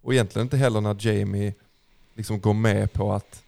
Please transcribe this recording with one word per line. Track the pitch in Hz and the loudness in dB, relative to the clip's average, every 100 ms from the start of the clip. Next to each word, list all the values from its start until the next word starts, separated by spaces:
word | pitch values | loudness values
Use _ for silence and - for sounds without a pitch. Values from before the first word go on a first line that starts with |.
Och | 120 | 2
egentligen | 127 101 101 | 0 2 -2
inte | 123 131 | -2 2
heller | 135 107 | 2 2
när | 104 101 110 | -2 -2 0
Jamie | 104 101 101 101 101 _ _ _ _ _ | 0 -2 -2 -4 -6 _ _ _ _ _
liksom | - 107 107 | -14 -6 0
går | 104 | 0
med | 104 110 101 107 | 2 2 2 0
på | - 101 | -2 -2
att | 98 - - | -2 -6 -20